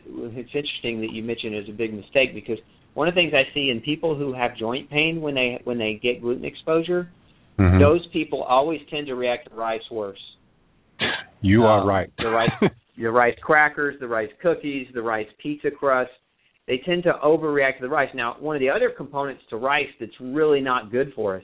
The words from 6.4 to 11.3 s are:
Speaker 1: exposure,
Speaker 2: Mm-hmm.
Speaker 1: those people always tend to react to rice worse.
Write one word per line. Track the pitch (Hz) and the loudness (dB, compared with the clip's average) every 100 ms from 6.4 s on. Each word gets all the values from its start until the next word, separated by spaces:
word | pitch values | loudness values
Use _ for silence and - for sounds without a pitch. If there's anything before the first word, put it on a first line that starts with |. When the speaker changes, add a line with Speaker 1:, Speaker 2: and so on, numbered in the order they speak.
Speaker 1:
exposure, | 143 - - 165 165 180 175 _ _ _ _ - | -6 -8 -2 0 0 -4 -4 _ _ _ _ 2
Speaker 2:
Mm-hmm. | 92 92 | 6 8
Speaker 1:
those | 147 170 - | 8 6 0
people | 165 151 139 | -6 -4 -4
always | - 127 151 151 - | 2 4 4 -2 -8
tend | 151 147 | -10 -8
to | |
react | 123 123 123 - | -4 -2 -2 -6
to | |
rice | 110 113 113 - | -8 -4 -4 -6
worse. | 110 101 98 - - _ _ _ _ _ - - - - | -8 -8 -10 -18 -20 _ _ _ _ _ -6 -6 -6 -10